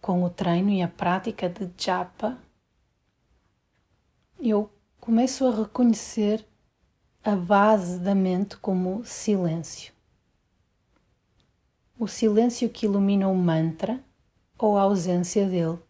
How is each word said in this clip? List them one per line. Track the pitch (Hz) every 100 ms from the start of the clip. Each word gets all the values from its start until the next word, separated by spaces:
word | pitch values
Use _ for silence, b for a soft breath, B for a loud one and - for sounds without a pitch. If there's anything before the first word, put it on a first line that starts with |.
| -
Com | 180
o | 180
treino | 175 175 170 202
e | 196
a | 175
prática | - 180 185 226 214 180
de | 180 190 -
japa, | - 180 180 _ 214 254 - _ _ _ _ _ _ _ _ _ _ _ _ _ _ _ _ _ _ _
eu | 269 208 208 _ _ _
começo | - 226 254 269 262
a | 220
reconhecer | 214 - 247 220 - - 208 214 - _ _ _ _ _ _ _
a | - 202
base | 175 202 208 214 175 180
da | 180
mente | 196 190 180 202 -
como | - 190 180 196
silêncio. | 233 - - 202 175 160 156 - - _ _ _ _ _ _ _ _ _ _ _ _ _ _ _ _ _ _ _ _ _
O | 220
silêncio | - 220 208 240 233 233
que | - 214
ilumina | 202 196 202 190
o | 190
mantra | 175 160 165 160 - 254 - _ _ _ _ _
ou | 220 202
a |
ausência | 196 202 175 175 175 214 196
dele. | 180 165 170 -